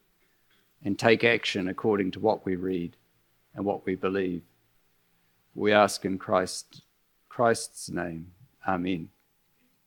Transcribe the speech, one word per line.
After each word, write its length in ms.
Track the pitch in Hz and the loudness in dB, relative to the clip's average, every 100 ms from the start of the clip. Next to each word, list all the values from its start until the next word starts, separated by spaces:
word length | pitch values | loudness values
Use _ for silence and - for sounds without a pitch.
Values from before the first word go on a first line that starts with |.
| _ _ _ _ _ _ _ _ | _ _ _ _ _ _ _ _
and 120 | 101 95 | -6 0
take 280 | 117 110 | 4 4
action 440 | 117 117 - 104 90 | 4 2 0 -4 -4
according 440 | 95 113 101 95 | -2 0 2 0
to 80 | 95 | 0
what 260 | 107 95 98 | 0 0 -2
we 80 | |
read 420 | 90 92 92 85 - _ _ _ _ _ | -4 -2 -4 -4 -10 _ _ _ _ _
and 100 | - | -6
what 200 | 101 92 | -4 -4
we 120 | - 92 | -4 -4
believe. 460 | 95 95 92 87 - _ _ _ _ _ _ _ _ _ _ | -2 -2 -2 -4 -10 _ _ _ _ _ _ _ _ _ _
We 180 | - 104 | -2 4
ask 320 | 104 101 - | 6 6 2
in 140 | 95 92 | -4 -4
Christ, 640 | - 95 92 - - - _ _ _ _ _ | 0 0 0 -6 -14 -20 _ _ _ _ _
Christ's 600 | - 117 113 - - - | 0 2 2 -2 -14 -8
name. 400 | 90 87 82 90 - - _ - | -6 -6 -8 -14 -20 -20 _ -4
Amen. 400 | 92 90 90 95 _ _ _ _ _ _ _ | -2 -2 -4 -6 _ _ _ _ _ _ _